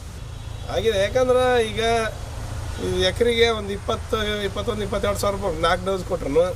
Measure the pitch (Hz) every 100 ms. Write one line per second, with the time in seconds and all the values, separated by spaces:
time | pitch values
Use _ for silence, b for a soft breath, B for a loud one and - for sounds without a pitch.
0 | - - - - - - - 156 220 196
1 | 202 254 254 247 254 247 220 202 226 233
2 | 220 - - - - - - - 185 185
3 | 185 185 240 233 233 220 196 202 - 220
4 | - 220 208 208 196 208 208 214 190 202
5 | 202 202 202 196 196 - 165 180 185 190
6 | 180 165 139 151 180